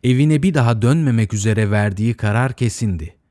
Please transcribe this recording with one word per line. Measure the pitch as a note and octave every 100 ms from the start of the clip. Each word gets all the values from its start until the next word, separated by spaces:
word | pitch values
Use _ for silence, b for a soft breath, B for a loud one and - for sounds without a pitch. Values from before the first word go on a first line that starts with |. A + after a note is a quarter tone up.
Evine | B2+ B2+ D3+ D3+
bir | F#3
daha | D3+ A#2 A2+
dönmemek | A#2 D#3 D3 A2+ G#2+
üzere | G#2+ G#2+ A2 G#2
verdiği | G#2 G#2 G2 A2
karar | A2+ G#2+ G#2+ C3
kesindi. | - A#2+ - A2+ F2 D#2+ _ _